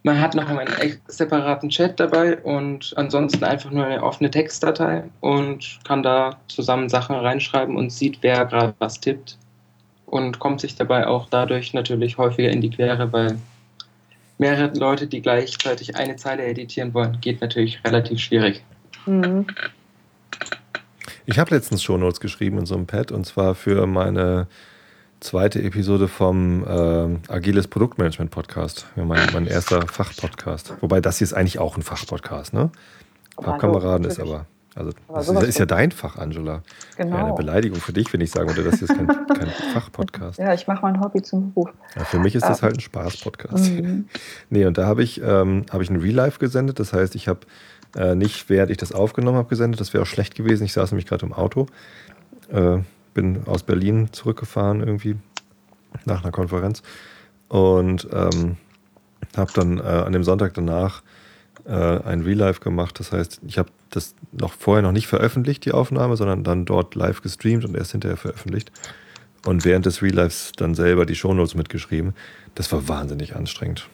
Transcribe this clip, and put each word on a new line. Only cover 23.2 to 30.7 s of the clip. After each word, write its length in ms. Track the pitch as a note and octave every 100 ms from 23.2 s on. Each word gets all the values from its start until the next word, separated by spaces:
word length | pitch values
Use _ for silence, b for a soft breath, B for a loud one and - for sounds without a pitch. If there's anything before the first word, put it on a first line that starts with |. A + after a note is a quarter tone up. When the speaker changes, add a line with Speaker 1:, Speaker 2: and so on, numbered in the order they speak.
| F#2+
Speaker 3:
zwar 280 | - F#2+
für 320 | F#2 - G2 F#2+
meine 640 | F#2 F#2+ F#2+ F2+ F2+ F2+ B B B B B B _
zweite 420 | - F#2 G2+ -
Episode 460 | G2 F#2+ G2 G2+ F#2+
vom, 580 | - F#2 F#2 F2+ F2 F#2
ähm, 520 | F2 E2+ E2+ E2+ E2+ -
Agiles 400 | F2+ F2 G2 F2+
Produktmanagement 640 | - A2+ - E2+ - E2
Podcast. 560 | - - - D#2+ - - -
Ja, 80 | E2
mein, 240 | E2 F2
mein 120 | E2+ E2+
erster 380 | F2+ - F2 E2+
Fachpodcast. 880 | - G2 - - - - D#2+ -